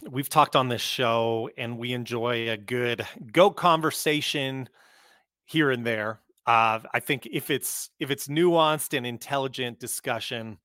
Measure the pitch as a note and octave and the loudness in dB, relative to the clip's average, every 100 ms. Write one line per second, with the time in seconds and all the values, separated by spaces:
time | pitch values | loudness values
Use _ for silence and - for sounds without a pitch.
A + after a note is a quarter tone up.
0 | - C3 C#3 D#3 C#3+ C#3+ B2+ A#2 - - | -10 -8 0 4 4 4 2 -2 -4 0
1 | A#2+ A#2 A2+ A2+ A#2+ - A#2+ A#2 B2 B2 | 2 2 2 0 -4 -8 -8 -6 -6 -6
2 | A#2 A#2+ A#2 A#2 A2+ G#2+ G2+ B2 A#2+ A#2 | -4 -4 -2 -2 -2 -6 -4 -2 -2 -2
3 | A2 - A#2+ D3+ G3 - F3 D#3+ D#3 - | -6 -10 -2 6 6 6 4 4 2 0
4 | D#3+ D3+ - D3+ C3+ C3+ B2 _ _ _ | 0 0 -2 -4 -4 -6 -10 _ _ _
5 | _ _ _ _ _ D#3+ C#3+ B2 A#2 A2 | _ _ _ _ _ 2 2 2 0 -2
6 | G#2+ A2 _ _ - A2+ A2+ A2+ - A#2+ | -4 -8 _ _ 4 4 6 2 -2 -6
7 | - C#3 - D3+ - C3+ - - - - | -2 -4 -2 -8 -2 -4 -2 -8 -10 -10
8 | C#3 C#3 C3+ D3 F3+ E3+ D#3 D3+ - C#3+ | -6 -6 -2 2 4 6 4 2 -2 -4
9 | A#2+ A#2 - C#3 C3+ C3 B2 A#2 B2 - | -4 -8 -4 -2 -2 -4 -8 -8 -10 -8
10 | C3+ A#2 - A#2+ A2+ G2+ | -4 -4 -4 -8 -10 -14